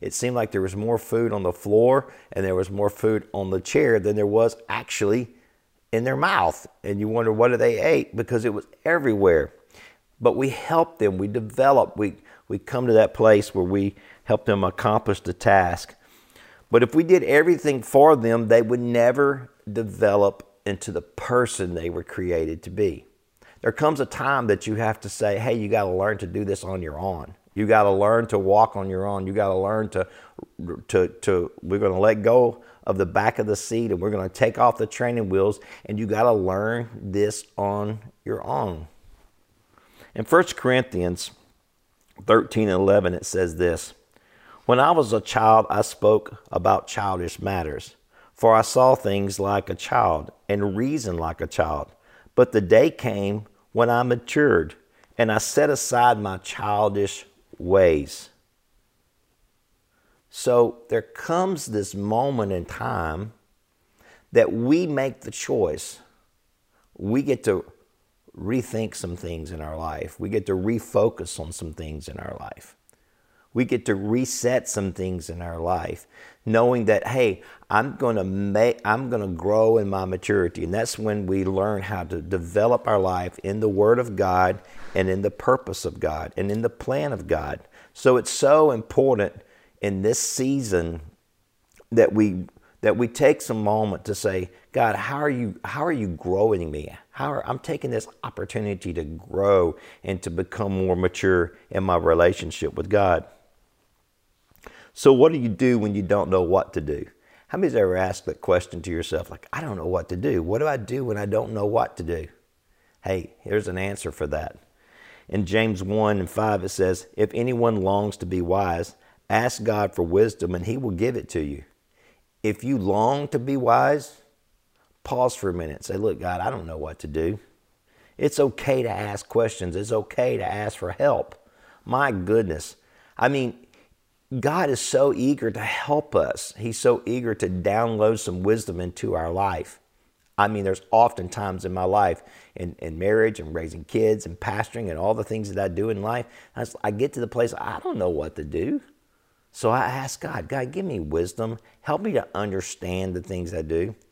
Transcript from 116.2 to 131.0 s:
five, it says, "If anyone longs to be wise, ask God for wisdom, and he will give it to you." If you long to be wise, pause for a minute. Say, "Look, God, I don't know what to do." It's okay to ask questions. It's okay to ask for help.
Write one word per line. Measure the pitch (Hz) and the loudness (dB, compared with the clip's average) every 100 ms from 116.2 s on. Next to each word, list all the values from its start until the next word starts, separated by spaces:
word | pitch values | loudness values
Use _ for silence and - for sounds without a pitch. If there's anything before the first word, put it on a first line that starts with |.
| 90 | -2
five, | - 107 104 | -2 -2 -2
it | 90 | -4
says, | - 92 92 - - | -2 0 0 -6 -2
"If | 104 | -2
anyone | - 120 120 117 110 | -2 -2 0 0 2
longs | 95 101 104 - | 0 0 -2 -6
to | 92 | -6
be | 90 | -4
wise, | 87 95 95 85 87 - _ _ - | 0 0 0 -2 -6 -12 _ _ -4
ask | 110 120 - | 0 0 -4
God | 110 107 101 | -2 0 -2
for | - | -2
wisdom, | 85 92 110 - 87 | 0 2 2 0 -6
and | 90 104 | -4 -4
he | 123 | -6
will | 123 | -4
give | 87 113 120 | -2 -2 -4
it | - | -6
to | 87 | -6
you." | 76 71 - _ _ _ _ _ _ _ | -6 -8 -14 _ _ _ _ _ _ _
If | 107 104 | -6 -4
you | 120 135 | -2 -2
long | 95 101 113 143 143 | 0 2 2 0 -2
to | 147 | -6
be | 127 139 | -4 -2
wise, | 120 120 135 147 127 - _ _ _ _ _ _ _ _ | 2 4 4 0 -4 -20 _ _ _ _ _ _ _ _
pause | - 123 127 | -6 0 0
for | - 98 | 0 -6
a | |
minute. | 87 80 71 | -4 -6 -10
Say, | - 92 | -8 -4
"Look, | 107 71 | -2 -2
God, | 87 87 | -6 -4
I | 98 | -4
don't | 123 82 | -6 -10
know | 80 | -10
what | 73 - | -12 -12
to | 78 | -8
do." | 76 82 104 _ _ _ _ _ _ _ - | -4 -2 -4 _ _ _ _ _ _ _ -4
It's | 147 - | -2 2
okay | 139 - - 131 | 0 0 -2 -2
to | 117 | -2
ask | 98 104 101 - | -6 -8 -10 -4
questions. | 117 113 - 90 | 0 0 -2 -6
It's | 85 107 | -6 -4
okay | 110 98 - 127 110 | -4 -4 -2 0 0
to | |
ask | 95 104 104 - | -4 -6 -6 -8
for | 90 | -8
help. | - | -2